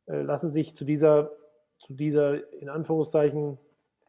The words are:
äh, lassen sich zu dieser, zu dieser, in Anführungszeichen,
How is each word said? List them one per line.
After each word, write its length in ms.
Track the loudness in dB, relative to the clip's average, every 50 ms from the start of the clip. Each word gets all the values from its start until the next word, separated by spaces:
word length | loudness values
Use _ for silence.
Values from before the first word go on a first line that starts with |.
| _
äh, 160 | -8 -6 -4
lassen 300 | -4 -4 -4 -4 -4 -2
sich 240 | -2 -2 -4 -4 -8
zu 80 | -8 -4
dieser, 460 | -2 2 4 6 6 6 6 4 0 -6 -16 -20 _ _ _ _ _ _ _
zu 140 | _ -16 -8
dieser, 520 | -4 -4 0 2 2 2 2 0 -2 -6 -12 -16 -16
in 80 | -14 -10
Anführungszeichen, 880 | -8 -8 -4 -2 0 0 0 0 2 2 2 2 0 -2 -4 -6 -8 -10 _ _ _ _ _ _ _ _ _